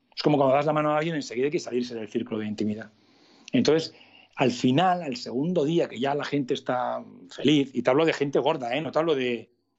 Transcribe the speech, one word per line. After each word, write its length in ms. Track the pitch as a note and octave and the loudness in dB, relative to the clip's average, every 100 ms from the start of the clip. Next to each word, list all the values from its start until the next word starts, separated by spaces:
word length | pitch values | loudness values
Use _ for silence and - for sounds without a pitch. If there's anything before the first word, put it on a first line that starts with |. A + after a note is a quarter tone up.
| _ | _
Es 80 | - | -4
como 140 | D#3+ C#3+ | 0 4
cuando 180 | C#3 | 4
das 120 | C3+ D3 | 4 2
la 60 | |
mano 160 | D3+ D3+ | 0 0
a 80 | D3+ | 0
alguien, 180 | D#3+ D#3+ | 0 -4
enseguida 300 | C3 A#2 C#3 | -6 -2 -2
hay 40 | |
que 80 | D#3+ | -2
salirse 360 | - B2 A#2+ | -4 -4 -4
del 140 | A#2 G#2+ | -6 -6
círculo 320 | A#2+ A#2+ A2 | -6 -4 -4
de 60 | G#2+ | -4
intimidad. 440 | G#2 G#2+ G#2+ - _ _ _ _ _ - | -4 -4 -4 -10 _ _ _ _ _ -2
Entonces, 420 | C3 B2+ D#3+ D#3+ - - _ _ - | 2 4 2 0 -10 -20 _ _ -2
al 140 | C3 | 0
final, 520 | - C3 C3 F#3 F3+ | 2 2 4 4 2
al 140 | D#3 B2 | -4 -8
segundo 480 | B2 A#2 D#3+ F3 | -6 -4 -2 0
día, 240 | C#3+ E3 C#3+ | 0 0 -2
que 100 | - | -2
ya 140 | C3+ | -2
la 100 | C#3+ | -2
gente 300 | C3 C#3+ B2+ | -2 -4 -2
está 500 | C3 - B2+ B2 A#2+ A#2 - - | -4 -2 -4 -2 -6 -10 -18 -18
feliz, 400 | - C3 D3+ C#3 | -2 2 4 2
y 80 | B2 | 0
te 80 | C#3 | 2
hablo 140 | C3+ | 4
de 80 | E3 | 4
gente 260 | - C#3+ - | 2 0 2
gorda, 340 | C3 D#3 A#2+ | 2 0 -2
¿eh? 60 | C3 | -4
No 100 | D#3 | -2
te 80 | D3 | -2
hablo 160 | E3 | 0
de, 360 | C#3 B2+ A#2 A2 _ _ | 0 0 -4 -6 _ _